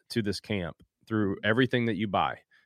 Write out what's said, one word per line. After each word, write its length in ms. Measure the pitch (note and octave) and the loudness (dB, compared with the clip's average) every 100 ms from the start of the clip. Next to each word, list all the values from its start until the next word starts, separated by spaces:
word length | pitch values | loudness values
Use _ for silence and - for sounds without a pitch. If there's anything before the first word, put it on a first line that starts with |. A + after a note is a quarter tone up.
| _ | _
to 120 | A#2 | -2
this 160 | G2+ F#2 | -2 -4
camp 380 | - G#2 E2 - - _ _ | -4 -4 -4 -10 -20 _ _
through 300 | A2 G2 G2 | 0 0 0
everything 440 | G#2 A2 B2+ B2 A#2 | 0 2 4 2 0
that 100 | G2 | -2
you 100 | G#2+ | -2
buy, 320 | F#2 D2 A#1 _ _ | 0 0 -4 _ _